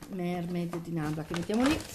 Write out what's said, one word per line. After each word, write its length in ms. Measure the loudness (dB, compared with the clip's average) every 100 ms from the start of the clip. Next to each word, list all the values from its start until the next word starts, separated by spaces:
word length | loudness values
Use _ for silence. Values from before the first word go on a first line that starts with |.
| -8
Mermaid 720 | -2 0 0 0 0 -2 -2
di 120 | -2
Nabla 320 | -2 0 -2
che 100 | -2
mettiamo 320 | -2 0 4 4
lì. 100 | 4 0